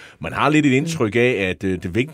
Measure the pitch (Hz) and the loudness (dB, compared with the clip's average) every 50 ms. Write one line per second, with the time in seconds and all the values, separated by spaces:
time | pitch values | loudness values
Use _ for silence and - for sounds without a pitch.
0 | - - - - 78 85 - 101 123 143 151 156 151 139 127 135 160 165 165 151 | -20 -20 -16 -12 -10 -6 -2 0 2 2 4 4 4 4 4 2 0 -2 -2 -2
1 | 120 104 101 117 120 127 123 95 95 92 90 - 98 95 92 85 - 90 85 113 | -2 0 2 2 2 2 2 0 -2 -2 -4 -4 -2 -4 -2 -4 -4 -4 -2 -2
2 | 135 156 | -2 -4